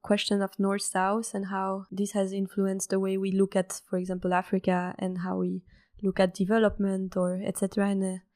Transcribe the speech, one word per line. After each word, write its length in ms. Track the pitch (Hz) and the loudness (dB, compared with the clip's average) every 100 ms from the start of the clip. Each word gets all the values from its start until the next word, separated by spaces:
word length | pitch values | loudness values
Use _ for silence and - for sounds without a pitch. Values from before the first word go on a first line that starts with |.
question 400 | - 208 - 202 | 0 0 2 0
of 160 | 196 - | 0 0
North-South 760 | 196 202 - 185 190 214 226 | 0 0 -2 0 2 0 -2
and 140 | 202 190 | -6 -4
how 400 | 196 190 196 190 | -2 -2 -4 -6
this 220 | 190 202 | -4 -2
has 200 | 202 190 | 0 0
influenced 580 | 196 190 - 190 190 - | -2 -2 0 0 -2 -2
the 100 | 190 | 0
way 160 | 190 190 | 0 0
we 160 | 196 | 0
look 240 | 190 196 196 | 2 2 2
at, 240 | 185 - - | -2 -6 -4
for 100 | 185 | -4
example, 360 | 185 180 180 | -2 -4 0
Africa 600 | 180 - 185 190 180 180 - | 0 2 0 2 0 0 -4
and 200 | 185 185 | -4 -4
how 200 | 180 185 | -4 -2
we 240 | 180 185 - - _ - | -2 -4 -10 -20 _ -4
look 180 | 196 185 | -2 2
at 140 | 185 | 2
development 840 | - 190 226 214 208 196 190 190 185 | 2 2 4 4 4 0 0 -2 -2
or 240 | 180 180 | -2 -2
et 140 | 202 - | -4 -2
cetera. 320 | 190 208 202 | -2 0 0
And, 160 | 196 | 2
uh, 140 | 190 185 - | 0 -4 -12